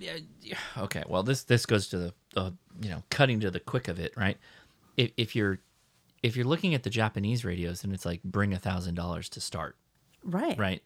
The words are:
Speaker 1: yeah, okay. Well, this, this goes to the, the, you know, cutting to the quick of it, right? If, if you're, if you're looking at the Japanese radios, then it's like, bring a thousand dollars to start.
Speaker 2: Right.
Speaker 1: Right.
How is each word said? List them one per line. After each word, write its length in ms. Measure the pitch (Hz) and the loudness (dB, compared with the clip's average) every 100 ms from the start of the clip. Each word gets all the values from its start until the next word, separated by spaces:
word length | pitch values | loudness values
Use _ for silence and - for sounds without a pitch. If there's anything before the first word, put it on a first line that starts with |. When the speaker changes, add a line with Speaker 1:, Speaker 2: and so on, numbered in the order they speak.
| 185 165 156 143 | -6 -10 -12 -16
Speaker 1:
yeah, 160 | - - - - | -10 -8 -8 -6
okay. 240 | 101 - - | -4 -4 -2
Well, 140 | 92 | 0
this, 220 | 104 135 | 2 0
this 240 | - 120 - | 4 4 6
goes 220 | 107 95 | 4 4
to 80 | 92 | -2
the, 160 | 87 - _ | -4 -6 _
the, 200 | - 95 90 _ - | -2 -2 -4 _ -8
you 80 | 107 | -6
know, 140 | 80 - | -6 -2
cutting 280 | - 135 113 | 4 4 4
to 100 | 104 | 0
the 80 | 90 | -2
quick 280 | - 131 - | -2 -4 -2
of 120 | 87 | -4
it, 140 | 85 - | -4 0
right? 200 | 98 - - - - _ _ - | 0 0 -8 -20 -20 _ _ 0
If, 140 | 117 - | 2 2
if 180 | 113 117 | -2 2
you're, 240 | 101 95 _ _ _ _ _ _ | 2 2 _ _ _ _ _ _
if 120 | 120 123 | 0 2
you're 120 | 123 | 2
looking 260 | 160 180 | 2 2
at 80 | 147 | 0
the 80 | - | 0
Japanese 560 | 113 110 - 101 120 110 | 2 2 2 0 0 0
radios, 380 | 90 85 87 | -2 -2 -4
then 80 | 101 | -4
it's 140 | 95 90 | -4 -4
like, 180 | 87 | -4
bring 280 | 95 101 101 | -2 0 2
a 60 | 92 | 0
thousand 360 | 98 92 90 87 | 0 -2 -2 -2
dollars 340 | 87 85 87 | -2 -4 -6
to 100 | - | -8
start. 340 | - 87 80 - _ _ _ _ | -8 -6 -6 -10 _ _ _ _
Speaker 2:
Right. 340 | - 175 330 165 | -4 -2 0 0
Speaker 1:
Right. 240 | 98 95 | 0 -2